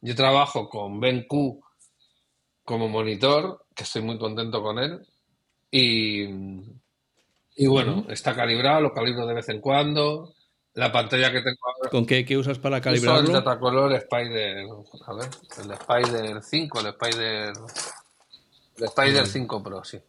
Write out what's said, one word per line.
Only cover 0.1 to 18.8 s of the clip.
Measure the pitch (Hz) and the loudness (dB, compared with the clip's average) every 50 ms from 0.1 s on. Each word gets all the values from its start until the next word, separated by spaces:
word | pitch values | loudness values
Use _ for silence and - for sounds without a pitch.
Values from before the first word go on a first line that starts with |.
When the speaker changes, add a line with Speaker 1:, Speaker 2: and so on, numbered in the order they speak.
| 123 | -2
Speaker 1:
trabajo | 113 135 131 135 139 143 139 - 127 107 - | 2 4 4 6 4 4 2 0 -4 -6 -4
con | - 110 104 101 101 104 | -8 -10 -8 -8 -6 0
Ben | 117 127 127 127 117 | 0 0 0 0 -4
Q | - - 147 147 135 120 - _ _ _ _ _ _ _ _ _ _ _ _ _ _ _ _ _ _ _ _ _ | -2 0 0 0 0 -2 -6 _ _ _ _ _ _ _ _ _ _ _ _ _ _ _ _ _ _ _ _ _
como | - 120 113 113 110 | -6 -4 -2 -2 0
monitor, | 107 107 110 110 107 98 110 135 143 147 160 185 190 - _ _ _ | 0 -2 -2 -2 -2 2 4 4 4 4 2 0 -8 -10 _ _ _
que | - 113 | -12 -10
estoy | - - 117 110 | -6 -6 -4 -4
muy | 110 117 110 | -4 -4 -4
contento | 110 110 110 110 113 117 110 113 104 | -4 -4 -4 -4 -6 -4 -4 -4 -2
con | 107 107 117 | -2 -4 -2
él. | 131 147 170 190 185 _ _ _ _ _ _ _ _ _ _ _ _ _ - | -4 -4 -4 -8 -14 _ _ _ _ _ _ _ _ _ _ _ _ _ 2
Y, | 135 127 120 117 113 110 107 104 104 101 101 98 95 95 98 98 92 98 113 - - _ _ _ _ _ _ _ _ _ _ _ _ _ _ _ | 4 4 4 4 2 0 0 -2 -2 -4 -4 -6 -8 -10 -10 -10 -12 -14 -16 -20 -20 _ _ _ _ _ _ _ _ _ _ _ _ _ _ _
y | - 139 | 2 4
bueno, | 135 135 135 123 123 151 190 | 4 6 4 4 2 0 -2
Speaker 2:
Ujú. | 214 - 107 | -4 -6 -8
Speaker 1:
está | - - 143 120 | -4 -4 -4 -2
calibrado, | 120 120 117 117 117 127 135 151 156 151 | 0 0 0 0 2 4 4 4 6 4
lo | 139 - | 2 2
calibro | 127 117 123 123 120 120 | 0 -2 -2 -2 -2 -4
de | 117 117 | -4 -4
vez | 117 113 - | -4 -4 -6
en | 117 107 | -8 -6
cuando. | - 135 135 143 147 147 147 151 147 147 151 156 165 170 _ _ _ _ _ _ _ _ _ | -2 2 2 2 2 2 2 2 2 0 0 -4 -8 -14 _ _ _ _ _ _ _ _ _
La | - 123 - 113 | 0 0 2 2
pantalla | 123 117 107 131 127 131 127 123 | 2 0 2 2 4 4 4 2
que | 127 120 | 2 -2
tengo | 131 123 - - | -2 -4 -4 -6
ahora | 123 127 131 131 127 | -6 -6 -4 -6 0
Speaker 2:
¿Con | - 127 113 | 2 2 4
qué, | 113 135 127 127 | 4 4 2 4
qué | 127 139 | 2 0
usas | 135 135 131 139 123 | 0 0 0 -4 -2
para | - 139 135 | -2 -2 -2
Speaker 1:
uso | 131 120 131 | 0 0 2
el | 127 123 | 2 2
Speaker 2:
calibrarlo? | 120 120 123 - 143 156 170 | 4 4 4 6 6 4 4
Speaker 1:
Datacolor | - - 131 123 113 123 123 123 131 139 139 135 | 2 2 2 -2 0 0 2 4 4 4 4 2
Spider, | 123 - - - 120 120 120 117 110 107 101 95 98 98 104 110 104 104 _ - - - | 0 0 0 -2 -2 -2 -2 -2 -4 -4 -4 -6 -8 -10 -12 -14 -16 -18 _ -20 -20 -14
a | - 98 | -12 -10
ver, | 90 123 131 135 - - _ - - 101 | -8 -8 -10 -10 -14 -18 _ -16 -14 -12
el | 101 101 | -12 -12
Spider | 98 - - 123 123 123 120 120 113 110 110 107 107 104 | -12 -2 2 2 4 4 2 0 0 -2 -4 -6 -8 -10
cinco, | - - 156 165 151 131 117 | -4 -4 -4 -4 -2 -4 -4
el | 104 | -4
Spider, | 104 101 - - 117 113 117 113 113 110 107 107 104 101 107 110 113 - - - - - - - _ _ _ _ _ - _ _ _ _ _ _ _ _ | -4 -4 -4 -2 -2 -2 0 -2 -4 -4 -4 -6 -6 -8 -10 -16 -14 -10 -10 -10 -10 -12 -16 -20 _ _ _ _ _ -20 _ _ _ _ _ _ _ _
el | - | -6